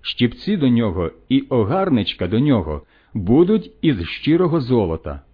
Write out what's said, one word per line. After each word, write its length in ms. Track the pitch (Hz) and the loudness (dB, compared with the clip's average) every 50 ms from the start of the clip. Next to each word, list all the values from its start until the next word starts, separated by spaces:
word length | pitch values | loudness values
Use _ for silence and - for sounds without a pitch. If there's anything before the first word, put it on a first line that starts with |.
Щипці 560 | _ - - - 123 120 120 - - - 208 190 | _ -10 -4 -2 -2 -2 -2 -4 -4 -4 -2 0
до 100 | 147 127 | 2 2
нього 440 | 120 117 120 104 82 92 85 80 - - _ _ | 2 2 2 0 -2 -2 -4 -4 -6 -10 _ _
і 120 | 131 135 | 0 0
огарничка 840 | 139 - 135 123 107 92 139 190 190 190 147 113 98 - - - 95 87 | 0 0 0 0 0 0 0 -2 0 0 0 0 0 -2 -4 -6 -4 -2
до 120 | 98 113 | 0 0
нього 420 | 143 151 135 110 85 76 76 73 - _ _ _ _ _ _ | 2 2 2 0 0 -4 -8 -10 -10 _ _ _ _ _ _
будуть 580 | 113 90 90 117 147 180 180 214 220 - - - _ | -8 0 2 4 4 4 4 2 0 -2 -6 -14 _
із 220 | - 165 139 95 87 | 0 0 0 0 -4
щирого 580 | 80 - - - 139 156 165 185 170 151 170 | -10 -10 -6 -2 0 2 2 2 0 0 -2
золота. 600 | 135 117 127 117 101 85 82 80 - - 69 69 - _ | 0 0 2 2 2 0 -2 -6 -6 -10 -12 -12 -14 _